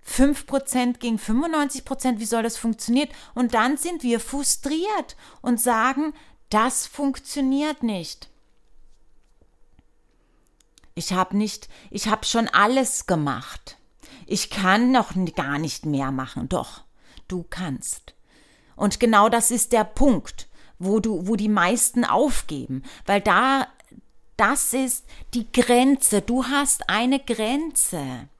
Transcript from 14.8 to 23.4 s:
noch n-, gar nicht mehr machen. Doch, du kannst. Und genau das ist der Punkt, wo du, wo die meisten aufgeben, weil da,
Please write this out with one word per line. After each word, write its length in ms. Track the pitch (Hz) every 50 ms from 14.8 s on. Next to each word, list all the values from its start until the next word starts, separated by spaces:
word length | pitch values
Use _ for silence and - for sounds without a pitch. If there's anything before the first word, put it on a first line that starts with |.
| 240 247
noch 240 | 262 247 202 - -
n-, 120 | 185 185
gar 320 | 160 - - 135 139 143 143
nicht 280 | 139 139 - - -
mehr 240 | 151 147 135 135 131
machen. 380 | 135 131 131 - - - 156 139
Doch, 340 | 185 - - - - - - - _ - _ - - - - -
du 160 | 185 180 170 -
kannst. 640 | - 175 185 160 135 - - - - - _ - _ _ - _ _ _ _ _ _ _ _ _ _
Und 240 | - - 202 - -
genau 300 | 247 226 226 202 208 -
das 240 | 233 233 226 -
ist 200 | 247 233 - -
der 120 | 240 220 214
Punkt, 640 | - - - 285 285 220 - - - - - - - - - - - - -
wo 200 | 175 190 208 220
du, 300 | 190 226 214 156 175 196
wo 80 | 226
die 140 | 202 208 208
meisten 540 | 214 196 - 269 240 240 - - - 240 240
aufgeben, 800 | - - - 302 285 - - - - 156 135 123 - 131 135 135 - - - -
weil 160 | - 202 202
da, 480 | 202 214 175 190